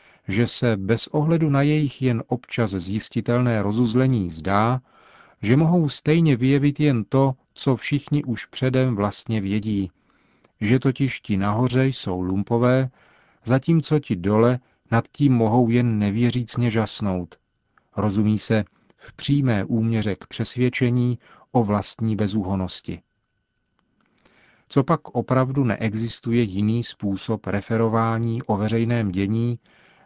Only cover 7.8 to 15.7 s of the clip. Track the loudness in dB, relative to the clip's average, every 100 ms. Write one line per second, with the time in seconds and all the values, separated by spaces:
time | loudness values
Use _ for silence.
7.8 | -2 -4 0 -2 -2 -6 -8 -4 0 2
8.8 | 0 0 -2 -4 -4 -4 -2 -2 -2 -2
9.8 | -4 _ _ _ _ _ _ -4 2 2
10.8 | 2 0 -2 -4 -4 -2 0 0 0 2
11.8 | 0 -2 -4 -4 -2 -2 0 2 2 2
12.8 | 0 _ _ _ _ _ -2 0 2 0
13.8 | 2 -2 0 -2 2 4 4 2 _ _
14.8 | -2 -2 -2 0 2 4 4 4 4